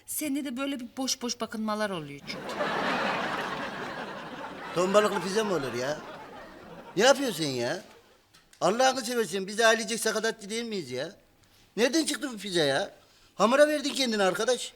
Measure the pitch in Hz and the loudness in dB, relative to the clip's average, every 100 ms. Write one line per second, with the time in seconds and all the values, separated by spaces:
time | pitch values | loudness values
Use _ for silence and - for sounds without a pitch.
0 | - - 302 277 285 240 277 277 240 - | -10 -6 -2 -2 -4 -4 -4 -4 -8 -6
1 | 262 - 240 - 220 226 220 214 208 180 | -4 -2 -4 -4 -6 -4 -2 0 -2 -2
2 | 143 143 - - - - - - - - | -6 -12 -10 -10 -8 -4 -2 0 -2 0
3 | - - - - - - - - - - | -2 -2 -4 -4 -6 -6 -8 -8 -10 -10
4 | - - - - - - - 160 185 202 | -10 -12 -12 -12 -12 -12 -6 -2 4 6
5 | 214 196 175 196 214 170 131 117 131 151 | 4 0 0 0 0 0 -2 -4 -4 -4
6 | - - - - - - - - - 165 | -8 -16 -16 -16 -18 -18 -18 -18 -8 4
7 | 247 269 269 160 151 127 120 175 - - | 6 6 2 -2 -2 -2 -2 -4 -8 -20
8 | _ _ _ _ _ - 160 226 262 262 | _ _ _ _ _ 0 0 4 4 4
9 | 233 247 202 190 190 208 226 226 208 220 | -2 -2 -2 -2 -4 4 6 6 2 -2
10 | 220 220 220 220 202 226 233 208 131 123 | 0 0 -2 -4 -6 -6 -4 -6 -4 -6
11 | 160 - _ _ _ _ _ - 247 320 | -6 -10 _ _ _ _ _ 0 2 4
12 | 311 269 269 220 202 175 143 139 202 - | 0 -2 -6 -8 -2 2 4 2 -2 -8
13 | _ _ _ - 208 269 294 302 277 269 | _ _ _ 2 4 8 6 6 -2 0
14 | 254 214 190 180 226 240 - | 0 4 4 4 2 0 -2